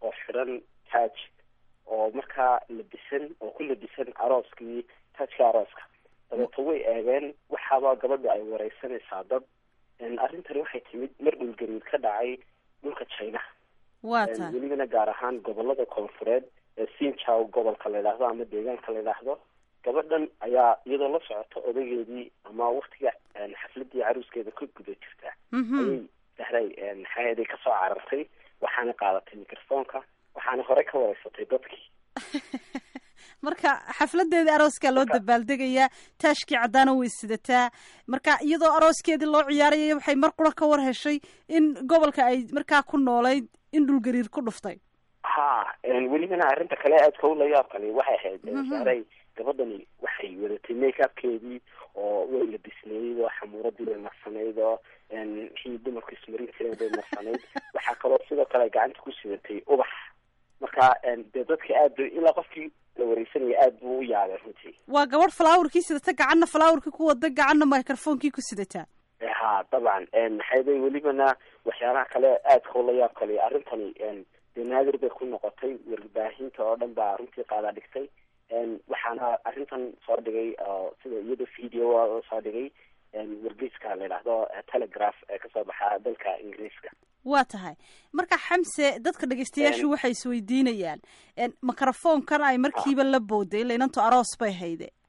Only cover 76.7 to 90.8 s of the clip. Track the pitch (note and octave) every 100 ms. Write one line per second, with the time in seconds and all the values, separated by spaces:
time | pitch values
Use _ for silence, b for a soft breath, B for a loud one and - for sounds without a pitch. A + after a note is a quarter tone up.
76.7 | A#2 A#2+ A2+ G#2+ G2 A#2 - A#2+ G#2+ G#2
77.7 | G#2 - C3 C#3 _ _ _ _ A2+ A#2
78.7 | A2 - A#2 A#2 A#2 A#2+ - - C3+ C#3+
79.7 | C3 B2+ - - A2+ A2+ A2 A2+ - F#2+
80.7 | G2 F#2 - C3+ A2+ G#2 B2+ B2 - A#2+
81.7 | A#2 A#2+ A#2 A2+ A2+ - A2 G#2+ A2 C#3
82.7 | b b b _ G#2+ G#2+ G#2 A2+ G#2+ B2+
83.7 | - A2 F#2+ F#2+ F2+ A#2 A2+ G#2+ G2 -
84.7 | - G#2 - G#2 - - G2+ - A2+ G2
85.7 | - G2+ G2+ A2+ A#2 G2 F#2 G#2 G2+ G#2+
86.7 | - - - _ _ B3+ C#4+ B3+ G#3 F3+
87.7 | D3+ b b b D4 F4+ E4 - F4+ E4
88.7 | - C#4+ B3+ A#3 F4+ C4+ B3 C4 - D4
89.7 | - D4 D4 B3+ B3 B3+ A#3+ G3 B3+ C4
90.7 | A3